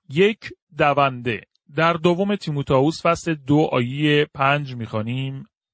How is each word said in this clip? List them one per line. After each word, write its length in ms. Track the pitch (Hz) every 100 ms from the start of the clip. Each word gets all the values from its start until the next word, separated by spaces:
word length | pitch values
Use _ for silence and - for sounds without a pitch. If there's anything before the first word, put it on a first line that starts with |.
| -
یک 400 | 139 196 226 - - _ 147
دونده. 640 | 151 143 139 127 120 104 - _ _ 143
در 180 | 165
دوم 420 | 165 170 175 202 202
تیموتائوس 640 | - 143 139 135 143 160 139
فصل 280 | 135 -
دو 360 | 156 135 147 156
آیه 540 | 131 120 139 151 147 151
پنج 420 | - 139 143 139 123
می‌خوانیم: 720 | 110 110 110 127 135 135 - _ _